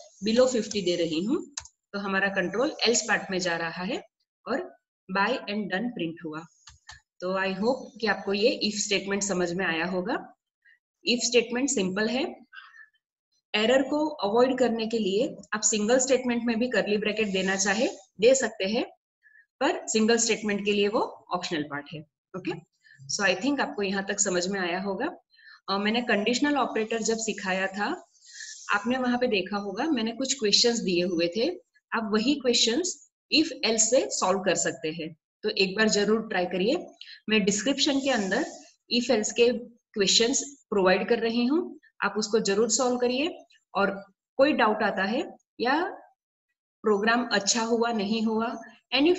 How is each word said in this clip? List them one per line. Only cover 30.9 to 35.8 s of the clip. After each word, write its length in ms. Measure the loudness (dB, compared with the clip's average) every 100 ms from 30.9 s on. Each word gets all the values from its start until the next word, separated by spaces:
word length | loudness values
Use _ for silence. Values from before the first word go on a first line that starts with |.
| 0
हुए 240 | 0 0 0 0
थे, 120 | -2 -4 _ _ -8
आप 180 | -6 0
वही 220 | 0 2
questions 760 | 0 2 2 2 0 -2 -6 -16 _ 0
if 120 | 0 0
else 360 | -2 -2 2
से 260 | 4 2 2
solve 300 | -2 0 0
कर 140 | 0
सकते 340 | 0 0 -4 -6
हैं, 280 | -6 -10 -12 _ _
तो 60 | -4
एक 280 | 0 0
बार 120 | 2